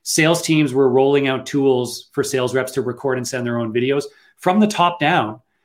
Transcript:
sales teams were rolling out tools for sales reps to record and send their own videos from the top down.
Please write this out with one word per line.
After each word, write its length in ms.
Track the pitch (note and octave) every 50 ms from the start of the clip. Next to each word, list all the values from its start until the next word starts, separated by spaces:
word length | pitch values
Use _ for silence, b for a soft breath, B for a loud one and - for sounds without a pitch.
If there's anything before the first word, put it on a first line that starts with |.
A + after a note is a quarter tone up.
| _
sales 400 | - - - D#3 D#3 E3+ E3 -
teams 320 | - D#3+ D3+ D3+ C#3 B2
were 160 | C3+ C#3 C3
rolling 360 | A#2+ C3 C3+ C#3 C#3+ C#3+ C#3
out 200 | C3+ C3 C3 C3
tools 640 | - - C#3+ C3+ C3+ C3 B2 B2 A#2+ - - - _ _
for 100 | - C3+
sales 320 | C3+ - C3 B2+ B2 B2
reps 180 | C3+ B2+ C3 -
to 100 | C#3 A#2+
record 340 | B2 A#2+ - - C#3 B2+
and 100 | B2+ B2
send 200 | - - B2+ A#2+
their 120 | A#2+ A#2+ A#2
own 140 | A#2 A2+ G#2+
videos 320 | A#2+ B2 B2+ C#3 C#3+ C#3 b b b b b b
from 240 | b - F3+ F#3 G#3
the 60 | G#3+
top 340 | G#3 - - F3 F3 - -
down. 400 | - D3 F3+ E3 A#2+ G#2+ A2 A#2+ - _ _ _ _